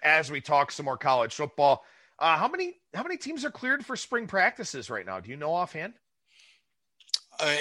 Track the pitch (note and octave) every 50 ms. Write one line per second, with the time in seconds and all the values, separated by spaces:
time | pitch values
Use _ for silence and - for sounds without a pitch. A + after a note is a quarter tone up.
0 | - D3+ D#3 D#3+ D#3 C3 D3+ C#3 - - C#3+ C#3 C#3+ C#3+ - - D3 C3+ C3 -
1 | - C#3 C3 B2 A#2 A2+ - - D3+ C3+ - - C#3+ C#3+ C3+ - - - _ _
2 | _ _ _ - D3+ E3 D#3+ D#3 G3 C4 E4 F#4 F#4 F4+ F4+ _ _ _ - F#3+
3 | C4 F4 F4+ - - C4+ D#4+ C#4+ C4 D4 - - B3+ B3+ C#4 C#4+ B3 - B3+ -
4 | - - B3 A#3 A#3 F3 - G3 F#3 A3+ - - G3 - - C3 A2 - A#2+ G#2
5 | F2+ F#2+ F#2 F#2 F2+ A2 C3 D3 D3 D3+ E3 F3 F3+ - - D#3+ E3 G#3+ A#3+ _
6 | _ _ _ _ _ _ _ _ - _ _ _ _ _ _ _ _ _ _ _
7 | _ - - - - _ _ - D#3+ D3+ D3 D3